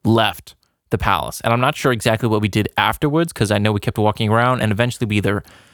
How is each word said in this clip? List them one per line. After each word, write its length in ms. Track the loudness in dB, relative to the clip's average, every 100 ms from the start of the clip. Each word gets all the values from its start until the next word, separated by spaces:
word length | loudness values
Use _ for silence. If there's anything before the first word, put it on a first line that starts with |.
left 500 | 0 2 2 -4 -14 -20 _ _ _
the 80 | -2
palace. 420 | 0 0 -2 -6
And 100 | -2
I'm 80 | 0
not 160 | 0 0
sure 140 | -2
exactly 360 | 0 0 0 0
what 120 | 0
we 80 | 0
did 200 | 0 0 2
afterwards 540 | 0 0 -2 0 -2
'cause 180 | -2 0
I 80 | 2
know 140 | 0
we 80 | 0
kept 180 | -2 0
walking 320 | 0 0 0
around 320 | 2 2 0
and 80 | 0
eventually 360 | 0 -2 -2 -2
we 100 | 0
either 260 | 0 -4 -6 -18 -20